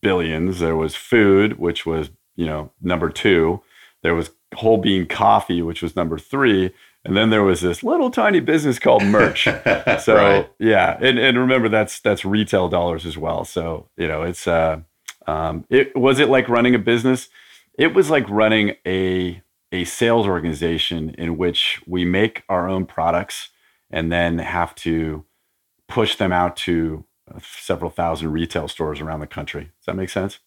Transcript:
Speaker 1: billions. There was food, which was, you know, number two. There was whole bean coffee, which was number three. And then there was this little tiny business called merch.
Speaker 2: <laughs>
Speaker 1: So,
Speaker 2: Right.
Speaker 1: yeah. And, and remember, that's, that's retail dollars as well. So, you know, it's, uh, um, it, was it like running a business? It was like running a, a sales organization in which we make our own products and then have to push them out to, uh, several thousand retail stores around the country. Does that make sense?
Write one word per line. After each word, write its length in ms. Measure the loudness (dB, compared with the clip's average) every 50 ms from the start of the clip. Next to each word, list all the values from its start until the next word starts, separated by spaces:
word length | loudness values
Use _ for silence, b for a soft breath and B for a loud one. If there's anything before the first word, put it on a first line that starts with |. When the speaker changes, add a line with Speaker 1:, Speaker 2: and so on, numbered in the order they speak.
Speaker 1:
billions. 580 | 2 0 0 0 0 -2 -2 -2 -2 -2 -2 -2
There 160 | -2 0 0
was 200 | 0 -2 -4 -6
food, 600 | -10 -6 0 2 4 6 6 6 6 4 2 0 -2
which 280 | -4 -4 -4 -4 -6
was, 260 | -6 -4 -4 -6 -8 -10 _ _ _ _
you 100 | -6 -4
know, 260 | -4 -4 -6 -8 -10 _ _
number 280 | -4 -2 -2 0 -2 -4
two. 520 | -6 -2 2 2 4 4 4 2 0 -4 b b b b b b b b -2
There 100 | -2 0
was 160 | 0 -2 -6 _ _ _ _ -16
whole 240 | -2 2 2 2 4
bean 300 | 2 0 0 0 0 -4
coffee, 560 | -2 0 2 4 4 4 2 0 -2 -2 -2
which 180 | -4 -6 -6
was 140 | -8 -6 -4
number 240 | -4 -4 -4 -4 -8
three. 520 | -10 _ -4 0 2 4 4 4 2 -2 b b b b b b b
And 140 | -2 0 2
then 140 | 4 4
there 120 | 4 4 4
was 180 | 4 2 2
this 220 | 0 -2 -2 -2 -2
little 280 | -2 0 0 0 0
tiny 280 | 0 2 2 2 2 2
business 380 | 2 2 0 2 2 0 -2 0
called 260 | 2 4 4 4 4
merch. 440 | 4 4 4 4 4 2 0 -2 -2
Speaker 2:
<laughs> 520 | -2 0 0 0 0 0 0 -2 -2 0
Speaker 1:
So, 160 | 2 4 6
Speaker 2:
Right. 340 | 6 6 6 4 2 0 -2 _ _
Speaker 1:
yeah. 380 | 2 2 4 4 4 2 0 0
And, 160 | 0 2 2 4
and 200 | 2 2 2 2
remember, 280 | 2 2 2 2 2 2
that's, 300 | 2 2 0 0 -4 -4
that's 240 | _ -2 -2 0 -2
retail 420 | 0 0 0 0 2 2 0 2 2
dollars 360 | 0 0 0 0 -2 -4 -6
as 120 | -10 -8 -6
well. 280 | -6 -4 -4 -6 -6
So, 440 | -6 -6 -6 -6 -6 -8 -8 -10 _ _ -6
you 100 | -6 -4
know, 140 | -4 -4 -4
it's, 240 | -6 -6 -6 -2 0
uh, 340 | 0 2 2 0 -2 -4 -8 _ _ _ _ -20 -20 _ _
um, 400 | -6 -6 -4 -4 -4 -6 -6 -6 _
it, 260 | 2 2 2 2 -2
was 240 | 0 2 2 4 4
it 100 | 4 4
like 180 | 4 2 2 2
running 260 | 0 2 4 4 2
a 40 | 2
business? 500 | 2 2 0 2 2 0 0 0 -4 -14 b b b b b b b b b 0
It 140 | 0 2 4
was 140 | 2 2 4
like 180 | 2 0 0 0
running 460 | 0 2 4 4 4 2 2 0 -2 _ _
a, 560 | -4 -2 -2 0 0 0 -2 -2 -4 -6 -8 _ _ _ _ _ _
a 140 | -6 -6 -6
sales 420 | -6 -2 0 2 2 4 2 2 2
organization 840 | 0 -2 -2 -4 -4 -2 -2 -2 -2 -2 -2 -4 -4 -6 -6 -8 -8 -8
in 200 | -6 -6 -4 -2
which 440 | -2 -2 0 0 -2 -2 -4 -6 _ -6
we 180 | -4 -2 0
make 380 | 0 2 2 0 0 -2 -8 _ _
our 220 | -2 -2 -2 -2
own 160 | -2 -4 -4
products 640 | -6 -4 -2 -2 0 0 0 -2 -6 -12 -16 -16 -18 _ _ _ _ _ _ _ _
and 200 | -8 -6 -4 -2
then 280 | 0 0 0 0 -2 -4
have 340 | -4 -4 -4 -4 -4 -4 -6
to 480 | -10 -4 -4 -2 -2 -2 -4 -6 -10 -14 _ _ _ _ _ _ _ _ _ _ _ _ _
push 280 | -2 0 0 0 0
them 160 | -2 -2 0
out 240 | 2 0 0 0 -2 -6
to, 480 | -4 -2 -2 0 0 -2 -4 -8 -14 _ _ _ _ _ -20
uh, 60 | -20
several 480 | -20 -20 -20 -20 -6 -6 -6 -6 -6 -10
thousand 400 | -6 -4 -4 -4 -4 -4 -6 -6
retail 360 | -4 -4 -6 -4 -4 -8 -8 -8
stores 320 | -8 -8 -8 -8 -6 -8
around 180 | -10 -10 -10 -10
the 80 | -12 -12
country. 360 | -12 -14 -12 -12 -12 -14 -14
Does 200 | -16 _ _ _ -8
that 80 | -6
make 140 | -6 -8 -6
sense? 300 | -6 -6 -6 -6 -10 -14 _